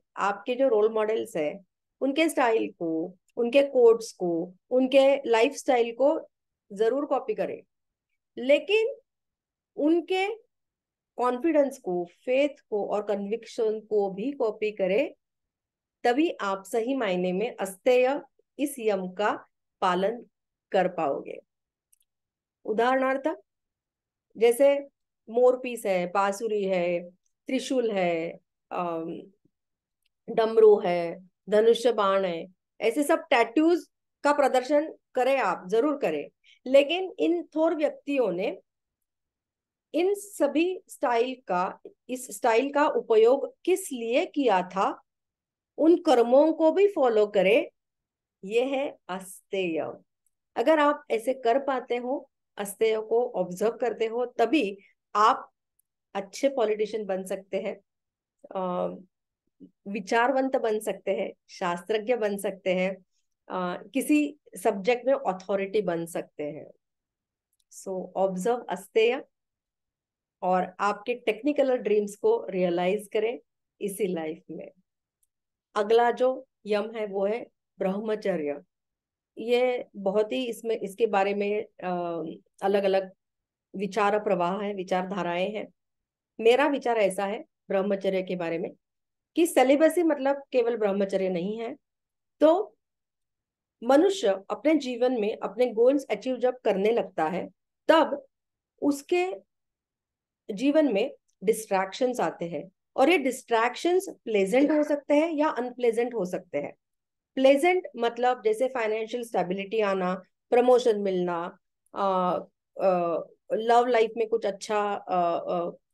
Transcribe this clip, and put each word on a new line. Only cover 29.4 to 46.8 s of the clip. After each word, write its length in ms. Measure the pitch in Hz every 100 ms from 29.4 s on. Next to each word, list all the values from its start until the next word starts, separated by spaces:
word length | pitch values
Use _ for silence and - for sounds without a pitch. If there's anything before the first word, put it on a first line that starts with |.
| _ _ _ _ _ _ _ _ -
डमरू 500 | 226 220 226 220 202
है, 500 | 202 175 170 185 - _ -
धनुष्य 420 | 208 226 226 247
बाण 340 | 220 196 196 190
है, 220 | 170 185 _ _ -
ऐसे 220 | 220 233
सब 160 | 285 320
टैटूज 720 | 320 254 233 311 311 339 - _ _ _
का 100 | 285
प्रदर्शन 600 | 294 262 254 254 294 311 - _ -
करें 220 | 247 269
आप, 300 | 208 170 180
जरूर 300 | 226 285 277
करें। 320 | 196 151 143 _ _ _ -
लेकिन 460 | 269 285 339 370 -
इन 240 | 311 339
थोर 320 | - 302 320 330
व्यक्तियों 560 | 294 - - 285 226
ने 300 | 175 220 370 _ _ _ _ _ _ _ _ _ _ _ _ _
इन 200 | 294 359
सभी 680 | 403 - - 285 294 349 370 -
स्टाइल 520 | - 269 233 254 254 -
का, 320 | 180 190 - - _ -
इस 260 | 247 - -
स्टाइल 360 | 247 226 277
का 140 | 285 294
उपयोग 680 | - - 220 226 269 - - -
किस 260 | 370 -
लिए 340 | 254 226 247 359
किया 360 | - 262 190
था, 400 | 180 185 226 339 _ _ _ _ _ _ _ -
उन 200 | 302 349
कर्मों 560 | 330 247 233 262 311
को 180 | 311 320
भी 160 | 320